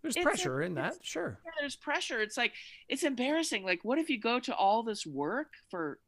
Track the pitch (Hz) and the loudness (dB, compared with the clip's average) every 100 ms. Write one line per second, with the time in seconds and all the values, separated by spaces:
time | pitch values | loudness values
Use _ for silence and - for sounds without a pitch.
0 | 311 285 349 381 370 131 170 160 156 339 | -2 2 4 4 0 0 0 0 -2 -4
1 | - - 330 98 - 320 285 - - 302 | -6 -4 -4 -6 -10 -4 -4 -4 -2 -2
2 | 359 262 214 - 233 - - - - - | 0 0 -2 2 0 -2 -18 -20 -6 0
3 | 330 254 254 311 320 226 190 180 208 277 | 0 2 2 2 2 -2 0 0 2 0
4 | 330 254 233 247 247 269 196 214 226 208 | 2 0 2 0 0 2 4 4 2 -4
5 | 165 135 147 233 311 - _ 180 156 - | -4 -2 0 0 -4 -12 _ -4 -4 -6